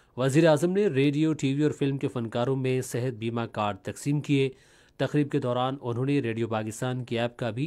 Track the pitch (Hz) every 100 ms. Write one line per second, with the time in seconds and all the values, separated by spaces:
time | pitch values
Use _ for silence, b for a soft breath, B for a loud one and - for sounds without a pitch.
0 | b - 135 139 165 147 175 190 208 135
1 | 143 147 156 151 135 139 151 147 139 139
2 | 135 123 113 120 123 135 131 127 127 123
3 | 127 107 117 117 113 - 104 95 - -
4 | 143 147 139 139 135 - b b b b
5 | 139 147 143 147 123 123 127 135 123 117
6 | 131 143 117 110 113 110 110 107 127 127
7 | 120 113 120 - 120 110